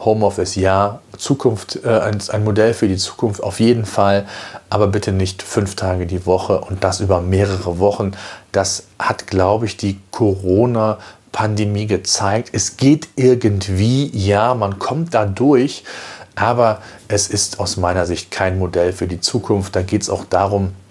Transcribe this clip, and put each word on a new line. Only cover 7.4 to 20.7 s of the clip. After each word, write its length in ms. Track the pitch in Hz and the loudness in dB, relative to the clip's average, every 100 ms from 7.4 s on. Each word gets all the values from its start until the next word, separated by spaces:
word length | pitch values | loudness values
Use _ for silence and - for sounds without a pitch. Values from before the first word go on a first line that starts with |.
| 101 95 92 85 | 2 -2 -4 0
Wochen. 320 | 101 - 101 98 - - - | 2 2 -4 -6 -12 -18 -4
Das 360 | 98 95 - - - | -2 -2 -4 -10 -6
hat, 280 | - 123 - | -4 -4 -2
glaub 360 | 98 92 110 | 0 2 2
ich, 140 | 110 - | -2 -4
die 220 | 101 95 - | -4 -6 -8
Corona-Pandemie 1800 | - 107 92 95 95 123 117 107 107 - - _ - 110 107 104 101 107 | -2 0 0 2 2 2 2 0 -2 -10 -20 _ -4 -2 -2 -2 -2 -2
gezeigt. 640 | 95 - - 98 107 123 | -2 -2 -2 0 -2 -2
Es 260 | 113 - - | -6 -6 2
geht 320 | 135 151 - - | 4 4 0 2
irgendwie, 920 | 127 120 110 98 98 92 110 131 143 | 4 4 2 0 0 2 2 2 0
ja, 420 | 110 95 101 117 120 | 0 2 4 2 2
man 240 | 101 98 | -2 -4
kommt 340 | - 143 165 | -4 -4 0
da 120 | 113 104 | 0 0
durch, 580 | 95 131 131 139 - - - - - - - | 2 4 4 2 -4 -14 -16 -16 -18 -10 -2
aber 460 | 110 120 117 107 - - - | 0 4 2 2 -6 -14 -4
es 200 | 104 - | -2 -2
ist 320 | 104 - - | -2 -4 -4
aus 180 | 95 95 | -6 -2
meiner 280 | 87 90 87 | 0 0 -2
Sicht 260 | 85 - | -4 -6
kein 280 | - 95 92 | -4 -2 0
Modell 320 | 92 87 90 | 0 0 0
für 140 | 92 95 | 0 -4
die 140 | 87 | -4
Zukunft. 540 | - 120 - 101 95 95 | -4 -2 0 -2 0 -4
Da 60 | |
geht's 280 | 92 104 - | -2 -2 -2
auch 160 | 92 - | -6 0
darum 480 | 90 98 101 95 | 0 2 0 -2